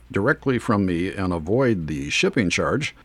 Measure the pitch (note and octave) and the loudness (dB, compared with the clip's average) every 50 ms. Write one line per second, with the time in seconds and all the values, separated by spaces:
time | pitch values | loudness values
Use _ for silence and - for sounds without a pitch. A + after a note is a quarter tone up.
0 | - - - G2 G2+ C3+ D#3 - - C#3 B2+ A2+ - - A2 G2+ G2+ F#2 F2 E2 | -10 -6 -2 0 2 2 0 0 0 0 0 0 0 2 2 2 2 2 0 0
1 | F2+ F#2+ - G2+ F#2+ F2+ F2 E2 D#2 D#2 G#2+ B2+ C#3 B2 A2 F2+ D#2+ D2+ D#2 - | -2 -2 -4 -2 -2 -2 -2 -2 -2 0 0 2 2 2 2 0 -2 -4 -4 -6
2 | - - - - - G3 - C#3 G2+ E2+ - - E2+ D2 F2+ C3 D3+ - - - | -4 -4 -2 0 0 0 2 0 0 0 0 0 0 0 0 0 -2 -4 -8 -12